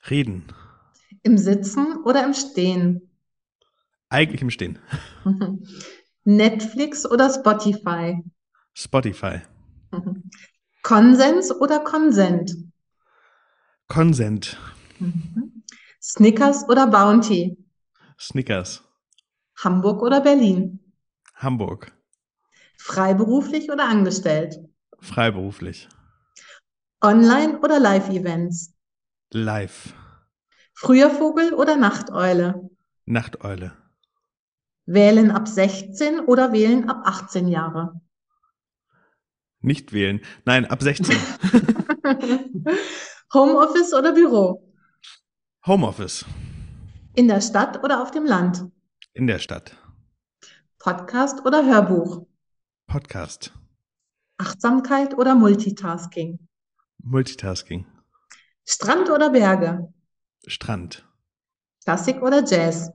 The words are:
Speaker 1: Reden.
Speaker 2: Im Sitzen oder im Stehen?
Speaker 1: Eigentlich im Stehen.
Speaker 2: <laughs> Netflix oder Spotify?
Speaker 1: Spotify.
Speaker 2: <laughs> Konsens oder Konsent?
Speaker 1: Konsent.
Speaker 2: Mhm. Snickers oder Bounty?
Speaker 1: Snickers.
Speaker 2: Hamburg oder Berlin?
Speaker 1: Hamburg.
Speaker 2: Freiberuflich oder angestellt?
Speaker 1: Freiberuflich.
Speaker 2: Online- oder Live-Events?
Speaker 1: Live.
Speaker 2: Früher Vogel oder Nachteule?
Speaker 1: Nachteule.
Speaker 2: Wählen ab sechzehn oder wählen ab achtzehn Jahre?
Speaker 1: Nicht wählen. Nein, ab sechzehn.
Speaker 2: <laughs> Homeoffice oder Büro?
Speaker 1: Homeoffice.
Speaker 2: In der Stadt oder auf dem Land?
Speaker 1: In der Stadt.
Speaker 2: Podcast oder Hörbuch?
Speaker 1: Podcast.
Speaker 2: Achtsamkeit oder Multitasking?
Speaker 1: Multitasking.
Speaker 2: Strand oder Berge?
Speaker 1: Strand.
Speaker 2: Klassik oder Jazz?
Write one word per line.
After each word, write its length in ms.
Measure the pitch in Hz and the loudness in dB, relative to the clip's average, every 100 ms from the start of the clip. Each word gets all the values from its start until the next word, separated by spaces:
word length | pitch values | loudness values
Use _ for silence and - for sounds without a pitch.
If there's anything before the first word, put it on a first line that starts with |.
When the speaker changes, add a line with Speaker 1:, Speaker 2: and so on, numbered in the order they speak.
| - | -4
Speaker 1:
Reden. 360 | 143 127 92 82 - - _ _ _ _ - | -4 -4 -6 -12 -20 -20 _ _ _ _ -6
Speaker 2:
Im 140 | 220 220 | 2 4
Sitzen 600 | 185 202 196 - 294 320 | 4 0 -2 -4 -4 -4
oder 200 | 233 269 262 | -2 0 0
im 80 | |
Stehen? 760 | 277 - - 180 185 180 180 - _ _ _ _ _ _ _ _ _ _ | -4 -6 -4 -2 0 -2 -2 -6 _ _ _ _ _ _ _ _ _ _
Speaker 1:
Eigentlich 320 | 131 160 147 | 0 0 0
im 80 | 127 | -6
Stehen. 300 | 120 90 - _ - - - | -6 -10 -12 _ -14 -14 -8
Speaker 2:
<laughs> 360 | 190 196 190 190 - - - - _ _ - | -4 -2 -2 -8 -12 -20 -20 -20 _ _ 2
Netflix 800 | 208 214 214 - 247 294 - 240 | 4 4 2 -8 -6 -6 -6 -2
oder 200 | 240 269 | 2 2
Spotify? 920 | 269 - 208 208 202 180 170 170 175 170 _ _ _ _ | 2 0 0 0 -2 -4 -6 -4 -6 -10 _ _ _ _
Speaker 1:
Spotify. 680 | - - 135 120 92 98 87 - _ _ _ _ | -20 -4 -2 -2 -6 -8 -8 -14 _ _ _ _
Speaker 2:
<laughs> 300 | 180 185 185 - - - _ _ _ | -12 -10 -12 -14 -20 -20 _ _ _
Konsens 680 | - 226 233 254 269 339 370 | 2 6 8 8 6 4 0
oder 280 | - 285 302 | -2 0 0
Konsent? 760 | 302 311 311 208 185 175 165 - - _ _ _ _ _ _ _ _ _ _ _ _ | -2 0 2 4 2 2 -4 -10 -14 _ _ _ _ _ _ _ _ _ _ _ _
Speaker 1:
Konsent. 720 | - 165 143 107 104 - - - - _ _ | 0 2 2 0 -4 -8 -14 -20 -20 _ _
Speaker 2:
Mhm. 640 | 180 170 - - 262 - - - _ _ | -6 -6 -8 -8 -10 -12 -20 -20 _ _
Snickers 680 | - - 214 214 285 277 - | -14 4 6 6 2 2 2
oder 200 | 247 262 | 4 4
Bounty? 680 | 208 202 220 220 190 175 175 _ _ _ _ _ _ | 4 6 4 4 0 -2 -8 _ _ _ _ _ _
Speaker 1:
Snickers. 640 | - 135 127 101 90 - _ _ _ _ _ _ _ - | -10 -8 -4 -4 -6 -14 _ _ _ _ _ _ _ -6
Speaker 2:
Hamburg 380 | 202 180 190 202 | -2 0 0 -2
oder 200 | 240 277 | 0 2
Berlin? 580 | 277 285 226 180 202 - _ _ _ _ _ _ | 4 4 4 2 -2 -8 _ _ _ _ _ _
Speaker 1:
Hamburg. 560 | 131 127 95 82 - _ _ _ _ _ _ _ _ _ | -6 -4 -6 -8 -16 _ _ _ _ _ _ _ _ _
Speaker 2:
Freiberuflich 960 | - - 190 190 220 254 277 302 294 | -10 -4 0 2 2 0 -2 -6 -6
oder 160 | 285 262 | -4 0
angestellt? 680 | 220 190 185 170 156 160 - - _ _ _ | 2 0 0 -2 -2 -4 -12 -20 _ _ _
Speaker 1:
Freiberuflich. 880 | - - 117 98 95 101 87 95 - _ _ _ _ _ - - _ _ _ _ | -12 -2 -2 -2 -10 -10 -14 -14 -20 _ _ _ _ _ -20 -20 _ _ _ _
Speaker 2:
Online- 580 | 208 220 233 254 311 311 | 4 6 6 4 0 -2
oder 200 | 302 302 | 0 2
Live-Events? 960 | 233 196 196 190 175 165 170 170 - _ _ _ _ _ _ | 4 2 0 -6 -4 -4 -6 -8 -12 _ _ _ _ _ _
Speaker 1:
Live. 640 | 110 110 107 98 - - - - _ _ _ _ _ _ | -6 -4 -4 -8 -12 -20 -20 -20 _ _ _ _ _ _
Speaker 2:
Früher 360 | - - 254 285 | -14 4 6 6
Vogel 440 | 294 311 302 330 | 4 -2 0 -2
oder 220 | 320 294 302 | 0 0 2
Nachteule? 920 | 208 - - 196 185 180 175 190 - _ _ _ - | 2 0 -8 -4 0 0 -2 -4 -10 _ _ _ -6
Speaker 1:
Nachteule. 680 | 117 113 - 101 92 90 - _ _ _ _ _ _ _ _ _ _ - | -6 -6 -12 -12 -12 -14 -18 _ _ _ _ _ _ _ _ _ _ -2
Speaker 2:
Wählen 460 | 180 208 220 214 | 4 6 6 6
ab 160 | 202 - | 2 -4
sechzehn 720 | - 196 - - - 302 311 | 0 0 -2 -14 -6 -4 -2
oder 300 | 262 247 254 | 2 2 4
wählen 380 | 220 220 247 233 | 2 2 2 0
ab 120 | 262 - | -4 -4
achtzehn 420 | 190 - 185 180 | -6 -8 -6 -2
Jahre? 540 | 170 165 160 170 - _ _ _ _ _ _ _ _ _ _ _ _ _ _ _ _ | -2 -4 -8 -10 -12 _ _ _ _ _ _ _ _ _ _ _ _ _ _ _ _
Speaker 1:
Nicht 320 | 123 147 - | -4 -4 -4
wählen. 280 | 104 98 101 - - - | -4 -2 -4 -10 -12 0
Nein, 200 | 127 120 | 0 0
ab 160 | 127 | -2
sechzehn. 340 | 139 139 175 - | -4 -2 -2 -2
Speaker 2:
<laughs> 40 | - - 190 233 196 226 - 311 294 269 247 254 - 185 294 381 - - - - _ | -4 -6 2 2 2 -2 -2 -4 -2 -2 -2 -4 -4 -8 -4 -4 -4 -12 -16 -20 _
Homeoffice 600 | 269 277 311 302 339 349 | 2 4 4 2 2 0
oder 200 | 262 294 | 2 2
Büro? 600 | 311 339 233 190 - _ _ _ _ - - _ _ _ _ - | 4 4 4 0 -2 _ _ _ _ -20 -20 _ _ _ _ 0
Speaker 1:
Homeoffice. 600 | 196 117 92 95 - - - - - - - - - - - | 0 0 -4 -10 -12 -14 -16 -16 -16 -18 -20 -20 -20 -10 2
Speaker 2:
In 120 | 240 | 4
der 140 | 202 | 4
Stadt 420 | 202 196 269 - | 0 -2 -2 -4
oder 180 | 277 254 | -4 -4
auf 100 | 254 | -4
dem 140 | 311 302 | -6 -2
Land? 400 | 190 180 175 180 _ _ _ _ | 0 0 -2 -8 _ _ _ _
Speaker 1:
In 140 | - 127 | -4 -2
der 120 | 98 | -2
Stadt. 380 | - 82 - - _ - _ _ _ _ _ _ _ _ | -6 -14 -14 -20 _ -20 _ _ _ _ _ _ _ _
Speaker 2:
Podcast 680 | - 180 - 240 277 277 254 | -6 -6 -8 -4 -4 -2 0
oder 200 | 302 269 | 2 4
Hörbuch? 600 | 220 185 180 170 180 - _ _ _ _ _ _ | 4 4 0 -4 -10 -18 _ _ _ _ _ _
Speaker 1:
Podcast. 680 | 143 - 98 78 - - - _ _ _ _ _ _ _ _ | -10 -10 -14 -14 -16 -20 -20 _ _ _ _ _ _ _ _
Speaker 2:
Achtsamkeit 800 | 190 - 233 262 262 277 277 - | -12 -4 0 0 0 -2 -2 0
oder 180 | 254 262 | 4 6
Multitasking? 1040 | 214 202 202 196 185 170 - - 165 170 _ _ _ _ _ _ | 6 4 0 -6 -8 -8 -10 -10 -10 -10 _ _ _ _ _ _
Speaker 1:
Multitasking. 840 | - 131 127 - 98 90 - 87 95 _ _ _ _ - _ _ - | -6 -4 -4 -6 -10 -10 -10 -14 -14 _ _ _ _ -20 _ _ -10
Speaker 2:
Strand 440 | - 202 320 370 | -8 -2 -2 0
oder 200 | 302 302 | 2 2
Berge? 640 | 254 202 185 170 175 170 _ _ _ _ _ - | 4 2 2 -2 -6 -10 _ _ _ _ _ -18
Speaker 1:
Strand. 600 | - - 104 87 - _ _ _ _ _ _ _ _ - | -14 -8 -10 -10 -18 _ _ _ _ _ _ _ _ -6
Speaker 2:
Klassik 360 | 175 - 262 | -4 -2 -2
oder 220 | 254 277 - | 2 2 2
Jazz? 460 | 180 165 160 - | 0 0 -4 -10